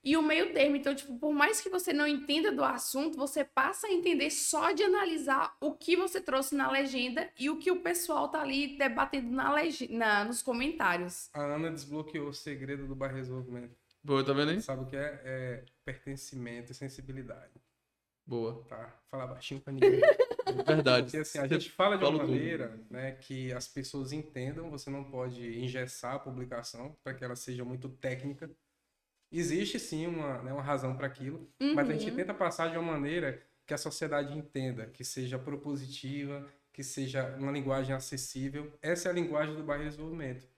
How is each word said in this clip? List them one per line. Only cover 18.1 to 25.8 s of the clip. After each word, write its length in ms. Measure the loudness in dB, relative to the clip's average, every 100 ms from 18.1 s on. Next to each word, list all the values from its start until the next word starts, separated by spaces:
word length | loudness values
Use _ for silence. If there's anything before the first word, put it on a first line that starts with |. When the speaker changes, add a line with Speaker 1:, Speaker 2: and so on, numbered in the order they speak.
| _ -6
Speaker 3:
Boa. 380 | -2 -2 -4 -12
Speaker 2:
Tá? 280 | -14 -14 -18 _
Falar 160 | -8 -8
baixinho 340 | -8 -8 -8
pra 140 | -6
ninguém. 260 | 6 8 10
Speaker 3:
<laughs> 640 | 8 8 4 2 -2 0 4
Verdade. 360 | 6 8 6
Speaker 2:
Porque, 140 | 6 -2
assim, 200 | -2 -2
a 40 | 2
Speaker 3:
Você 20 | 2
Speaker 2:
gente 120 | 0
fala 280 | 4 4 6
de 60 |
uma 80 | 4
Speaker 3:
falou 140 | 4 4
tudo. 60 |
Speaker 2:
maneira, 480 | 2 2 -2 -6 -8 -12
né, 220 | -8 -8
que 400 | -10 -10 -6 -4
as 160 | -6 -6
pessoas 420 | -8 -6 -6 -4
entendam, 600 | -6 -6 -6 -6 -6 -8
você 180 | -10 -8
não 160 | -8
pode 580 | -6 -6 -6 -6 -8 -4
engessar 520 | -4 -4